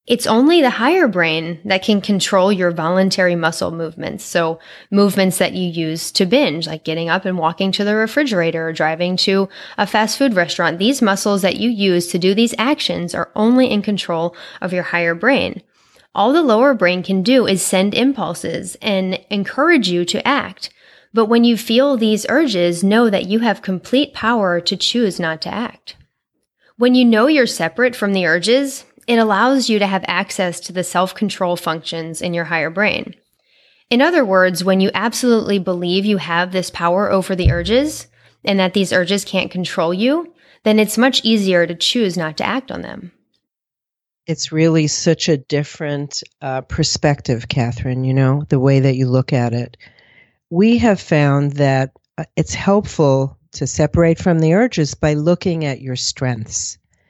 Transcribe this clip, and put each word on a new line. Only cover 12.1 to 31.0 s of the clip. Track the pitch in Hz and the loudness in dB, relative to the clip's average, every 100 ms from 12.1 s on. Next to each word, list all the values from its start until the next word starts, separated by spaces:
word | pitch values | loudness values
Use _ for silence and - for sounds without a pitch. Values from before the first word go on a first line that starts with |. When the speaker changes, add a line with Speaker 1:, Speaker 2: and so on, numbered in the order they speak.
| 185 | 0
Speaker 1:
do | 185 | 0
these | 202 233 - | 2 0 0
actions | 233 302 - 175 175 | -2 -2 -2 -4 -4
are | - - - | -6 -6 0
only | 220 254 262 | 2 4 2
in | 208 | 0
control | 202 196 - 165 170 - - - | -2 -4 -2 -4 -4 -6 -20 -10
of | 185 | -6
your | 180 | -4
higher | 170 175 170 | -2 -2 0
brain. | 170 220 262 - - - _ _ _ _ - | 0 2 2 0 -6 -16 _ _ _ _ 0
All | 214 | 2
the | 311 | 4
lower | 294 220 277 | 4 4 4
brain | 240 180 180 | 2 0 0
can | 175 190 | -2 0
do | 185 262 190 | 4 4 4
is | 190 | 0
send | - 185 202 | 0 0 2
impulses | 202 262 262 175 175 165 165 185 - | 2 0 0 -4 -6 -6 -8 -10 -8
and | 220 196 185 185 - | -4 -2 -2 -4 -6
encourage | 202 190 - 311 330 185 | -6 -4 0 2 2 2
you | 175 175 | 0 -2
to | - - | -2 -2
act. | 277 180 190 - _ _ - _ | -2 -4 -10 -18 _ _ -20 _
But | 220 220 | 0 2
when | 233 | 4
you | 240 226 | 4 2
feel | - 226 285 262 | 0 2 2 2
these | 220 214 - | 2 0 0
urges, | 254 302 190 175 170 | 0 2 2 0 2
know | 196 214 233 | 2 4 4
that | 196 185 | 2 0
you | 220 | 0
have | 233 208 | 0 -2
complete | - 185 - 254 285 - | -4 -8 -2 0 0 -2
power | 220 240 190 175 | -2 0 0 0
to | 175 190 | -2 -4
choose | - 233 220 175 | -2 0 -2 -2
not | 165 160 | -4 -6
to | - | -8
act. | 208 240 - - - _ _ _ _ _ _ _ - | -8 -8 -12 -20 -20 _ _ _ _ _ _ _ 0
When | 247 254 | 2 4
you | |
know | 240 220 262 | 6 6 4
you're | 302 233 | 4 2
separate | - 165 196 247 | 0 -6 0 -2
from | - 202 | 0 -2
the | 190 170 | 0 2
urges, | 170 175 254 277 - - _ - | 0 2 2 0 -8 -16 _ -2
it | 233 | 2
allows | 220 196 240 269 240 | 2 2 2 2 2
you | 214 | 0
to | 196 | 0
have | 190 - | -2 -2
access | 180 196 - 180 170 | -4 -4 -4 -4 -4
to | - | -10
the | 180 | -8
self-control | 175 180 | -4 0